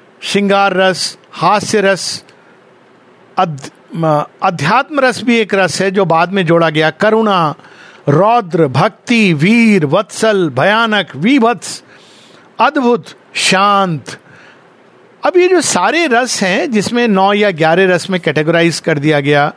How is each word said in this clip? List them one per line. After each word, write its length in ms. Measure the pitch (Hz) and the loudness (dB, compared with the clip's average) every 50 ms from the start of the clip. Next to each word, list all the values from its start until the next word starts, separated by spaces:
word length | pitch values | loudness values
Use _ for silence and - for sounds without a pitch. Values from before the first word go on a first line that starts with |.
| _ _ _ - | _ _ _ -14
श्रृंगार 520 | - - - 202 202 196 196 196 196 196 185 | -8 -4 -2 -2 0 0 2 2 2 0 2
रस, 440 | 185 190 190 180 151 - - - - _ _ | 2 0 0 0 -2 -6 -10 -10 -14 _ _
हास्य 480 | - - 156 180 208 202 202 - - 208 | -8 -2 0 0 0 0 -2 -2 -2 0
रस, 440 | 190 196 196 175 - - - - - - - _ _ _ - _ _ _ _ _ _ _ _ _ _ _ _ _ _ - - - | 2 0 0 -2 -4 -10 -10 -12 -16 -20 -20 _ _ _ -20 _ _ _ _ _ _ _ _ _ _ _ _ _ _ -10 -4 -4
अध-, 340 | - 170 147 131 - - - _ _ - 302 | -4 -4 -4 -10 -14 -18 -20 _ _ -12 -8
म-, 300 | 165 165 160 151 147 - - _ - | -4 -2 0 0 0 -2 -6 _ -4
अध्यात्म 580 | - - 180 - 135 165 214 254 285 302 311 285 | -4 -4 -2 -2 -2 0 0 0 -2 -2 -2 0
रस 240 | 262 254 208 - 208 | 0 0 -2 -2 -2
भी 120 | 247 233 | -2 0
एक 180 | 226 214 180 202 | 0 0 0 0
रस 280 | 196 185 160 - - | 0 0 0 -2 -2
है 80 | 185 196 | -4 -2
जो 140 | 185 202 196 | 0 0 0
बाद 280 | 160 165 160 175 175 | 2 2 0 0 0
में 140 | 196 196 180 | -2 -2 0
जोड़ा 240 | 156 170 170 165 160 | 2 2 2 2 0
गया, 200 | 151 156 156 156 | 0 0 0 -2
करुणा, 640 | 156 - 202 214 214 220 226 208 196 180 165 147 - - - - - - - - - - - 147 | -2 0 0 0 2 2 0 0 0 0 0 -2 -4 -8 -14 -20 -20 -20 -20 -20 -20 -8 -2 0
रौद्र, 580 | 139 156 196 214 240 240 202 165 165 175 160 | 2 2 2 2 2 0 0 -2 0 0 0
भक्ति, 640 | 139 120 139 185 220 - _ - - 240 226 214 185 | 0 0 0 -2 -2 -2 _ -4 -2 0 2 2 2
वीर, 540 | 165 143 156 196 226 240 233 220 208 185 151 | 2 2 2 2 4 4 4 4 4 2 2
वत्सल, 640 | 135 151 196 214 - - - 226 220 208 196 175 151 | 0 0 -2 -2 -4 -6 -2 0 0 2 2 0 -2
भयानक, 580 | 123 135 151 190 208 226 233 220 214 202 175 - - | -2 0 0 0 2 0 0 0 0 0 0 -2 -2
वीभत्स, 640 | 131 160 226 285 277 226 240 240 165 - - - - - - - - - - - - - - - - - _ _ - | -2 0 2 2 2 2 2 0 -2 -8 -14 -14 -16 -18 -20 -20 -20 -20 -20 -20 -20 -20 -20 -20 -20 -20 _ _ -2
अद्भुत, 460 | 220 269 302 294 254 240 240 185 - - - - _ _ - | 0 0 0 0 0 0 0 0 -4 -8 -20 -20 _ _ -8
शांत। 840 | - - - 190 185 196 208 202 196 196 180 160 139 - - - - _ - - - - - - _ _ _ _ _ _ _ _ _ _ _ _ _ - | -4 -2 0 0 2 2 2 2 2 0 -2 -4 -6 -8 -12 -18 -20 _ -20 -20 -20 -20 -20 -20 _ _ _ _ _ _ _ _ _ _ _ _ _ -4
अब 100 | 294 370 | 0 2
ये 120 | 359 359 359 | 2 2 4
जो 120 | 370 339 | 2 2
सारे 460 | 262 - - 175 180 214 285 330 339 | 0 0 -2 0 0 0 0 0 0
रस 360 | 294 233 233 262 233 - - | 0 0 0 0 -2 -4 -4
हैं, 300 | 196 185 185 247 359 302 | -2 -2 -2 -2 -2 -2
जिसमें 360 | 220 208 175 - 233 240 240 226 | -2 -2 -2 -2 -2 0 0 2
नौ 240 | 196 185 190 196 | 2 2 2 2
या 180 | 208 208 208 202 | 2 2 0 0
ग्यारह 440 | 180 147 160 160 165 180 196 185 180 | 0 0 0 2 2 2 2 2 2
रस 160 | 165 - - | 0 -2 -4
में 100 | 185 180 | -6 -4
कैटेगराइज 600 | - 165 139 156 151 156 165 170 170 170 156 - | -2 -2 -2 -2 0 0 2 2 2 0 0 -2
कर 180 | - 175 160 143 | -4 -4 -2 0
दिया 220 | 139 156 151 143 | 0 0 0 0
गया, 320 | 139 143 147 143 143 151 - | 0 2 2 2 0 0 -4